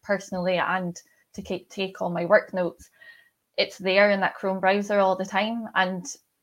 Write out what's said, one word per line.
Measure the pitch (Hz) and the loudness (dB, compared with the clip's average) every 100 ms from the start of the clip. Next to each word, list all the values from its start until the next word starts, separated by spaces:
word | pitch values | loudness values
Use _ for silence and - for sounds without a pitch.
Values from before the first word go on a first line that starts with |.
personally, | - 196 - 185 180 175 | -4 -4 -4 -4 0 0
and | - 185 180 170 - _ _ | 0 -2 -4 -8 -14 _ _
to | - | -14
take, | - 180 - | -8 -8 -8
take | - 190 - | -6 -6 -4
all | 180 | -4
my | 170 | -2
work | 170 208 - | 4 4 4
notes, | 190 175 - - _ - - _ _ _ - | -2 -4 -4 -16 _ -20 -20 _ _ _ -4
it's | 202 - | -4 -4
there | 190 190 208 | 0 4 4
in | 196 | 4
that | 185 | 0
Chrome | - 196 190 | -2 -4 0
browser | 185 202 202 202 | 2 2 2 2
all | 190 185 | 4 2
the | |
time. | 196 196 214 233 220 | -2 -2 -2 -4 -2
And | 190 185 185 175 - _ _ | 0 0 -2 -8 -14 _ _